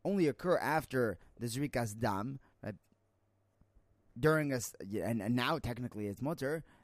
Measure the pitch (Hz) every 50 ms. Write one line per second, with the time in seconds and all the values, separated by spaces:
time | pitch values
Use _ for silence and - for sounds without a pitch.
0 | - 170 202 196 170 143 123 - - 180 170 - - 131 151 160 - - 131 131
1 | 120 107 90 - - - - - 120 120 110 135 147 143 - 123 120 107 104 110
2 | 120 110 98 98 107 135 139 135 - _ _ - - 104 101 - _ _ _ _
3 | _ _ _ _ _ _ _ _ _ _ _ _ - _ _ - _ _ _ _
4 | _ _ - 120 127 156 156 156 151 143 135 120 - - - - - 98 101 98
5 | 80 104 117 110 92 110 123 123 120 139 165 139 - 117 120 113 123 117 - 107
6 | 104 101 98 - 127 147 170 - 135 135 156 165 - - - -